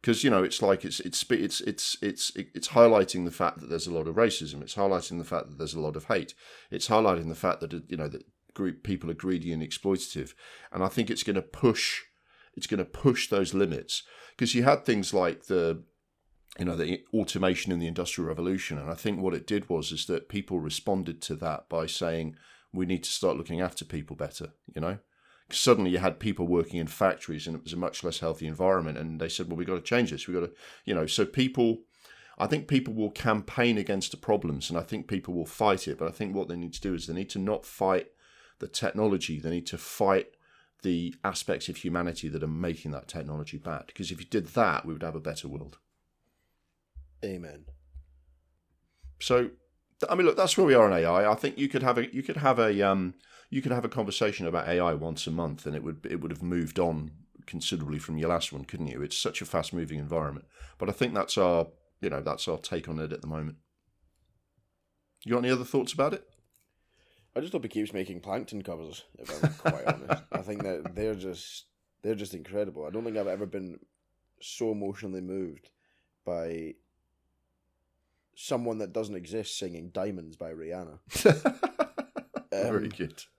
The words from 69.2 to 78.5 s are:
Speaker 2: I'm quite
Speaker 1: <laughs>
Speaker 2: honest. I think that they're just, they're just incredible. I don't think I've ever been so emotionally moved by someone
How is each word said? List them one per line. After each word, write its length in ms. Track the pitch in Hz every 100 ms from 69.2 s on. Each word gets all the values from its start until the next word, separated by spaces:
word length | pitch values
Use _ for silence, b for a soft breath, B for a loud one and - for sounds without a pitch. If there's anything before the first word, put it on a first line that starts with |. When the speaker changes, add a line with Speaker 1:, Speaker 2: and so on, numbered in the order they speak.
| 65 76
Speaker 2:
I'm 100 | 156
quite 320 | - - - -
Speaker 1:
<laughs> 20 |
Speaker 2:
honest. 360 | - - - -
I 100 | -
think 220 | 92 104
that 300 | 101 87 85 90
they're 200 | 110 104
just, 500 | 95 85 - - - _ _ _
they're 140 | 107 110
just 180 | 98
incredible. 520 | 92 78 101 104 76 76
I 40 |
don't 140 | 101
think 140 | 117 110
I've 100 | 98
ever 180 | 95 101
been 340 | 98 95 82 _ _ _ _ _ _
so 300 | - - 117
emotionally 500 | 107 98 98 104 92
moved 480 | 90 95 90 71 _ _ _ _ _ _ -
by 500 | 85 85 82 80 - _ _ _ _ _ _ _ _ _ _ _ _ _ _ _ -
someone 440 | -